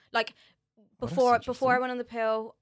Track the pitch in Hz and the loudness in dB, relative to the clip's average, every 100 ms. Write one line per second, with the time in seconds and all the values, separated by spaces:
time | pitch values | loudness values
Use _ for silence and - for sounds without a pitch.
0 | _ 233 226 - _ _ _ _ _ _ | _ -2 -2 -6 _ _ _ _ _ _
1 | 123 175 247 233 240 240 262 247 254 247 | -4 2 4 4 0 -2 2 2 0 -6
2 | 240 233 220 220 220 - | -8 -4 -2 -2 -6 -4